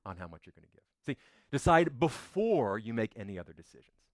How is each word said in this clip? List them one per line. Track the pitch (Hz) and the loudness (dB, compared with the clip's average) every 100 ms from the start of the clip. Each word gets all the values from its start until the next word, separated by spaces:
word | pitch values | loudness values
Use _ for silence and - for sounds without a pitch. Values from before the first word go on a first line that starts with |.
| 95 | -14
on | 90 | -12
how | 87 | -12
much | 82 - | -16 -20
you're | 85 | -20
gonna | 82 | -20
give. | _ _ _ | _ _ _
See, | - 143 _ _ _ | -8 -8 _ _ _
decide | 139 - 165 170 131 | 0 6 6 6 2
before | 135 - - 190 226 196 110 104 | 0 0 -8 -2 2 2 2 -2
you | 110 | -2
make | 117 110 - | -2 -2 -4
any | 101 92 | -10 -10
other | 82 | -12
decisions. | 82 85 - - _ _ | -18 -20 -20 -20 _ _